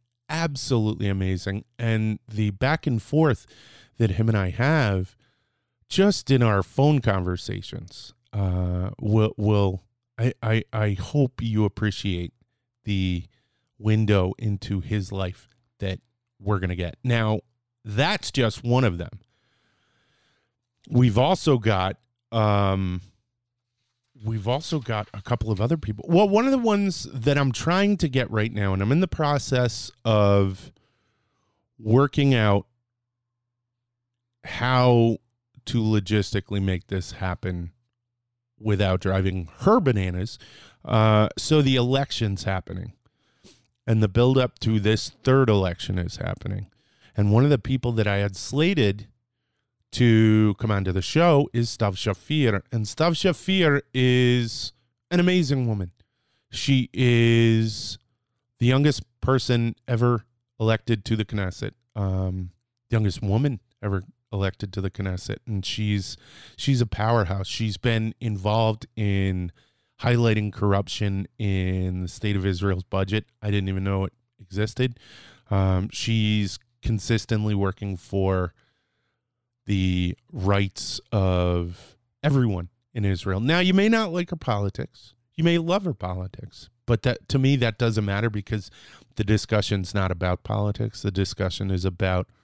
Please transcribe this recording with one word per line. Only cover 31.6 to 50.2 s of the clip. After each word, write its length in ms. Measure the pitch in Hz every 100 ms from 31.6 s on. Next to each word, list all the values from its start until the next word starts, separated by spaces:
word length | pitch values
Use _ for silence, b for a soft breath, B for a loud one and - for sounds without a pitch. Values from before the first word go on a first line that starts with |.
| _ -
working 560 | 107 117 139 - 139
out 320 | 127 107 101 - _ _ _ _ _ _ _ _ _ _ _ _ _ _ _ _ _
how 760 | - - 123 127 127 120 117 113 _ _ _ _ -
to 140 | 120
logistically 800 | 110 107 92 107 98 101 - 101
make 240 | 95 90 -
this 260 | 95 90
happen 600 | - 92 90 92 90 85 - _ _ _ _ _ _ _ _
without 420 | 107 98 101 92
driving 480 | 95 95 95 92 85 -
her 220 | - 226
bananas. 580 | 151 107 92 90 98 - B B B B
Uh, 440 | - 113 110 107 107 -
so 240 | - 156
the 160 | 135 131
election's 680 | 123 135 143 - 110 95
happening, 500 | - 95 - 92 82 - _ b b b b b b _ -
and 160 | 110
the 60 | 107
build-up 500 | 92 123 131 127 -
to 200 | 110 110
this 300 | 101 107 - -
third 280 | - 131 127
election 480 | 101 95 87 - 92
is 180 | 87 -
happening. 540 | 85 - - 98 98 _ b b b
And 180 | b 101
one 120 | 110
of 60 | 139
the 80 | 139
people 340 | 113 131 123
that 140 | 113 104
I 100 | 98
had 180 | 101
slated 720 | 95 - 135 165 185 104 104 - _ _ _ _ _ _ _ _
to 640 | - 123 110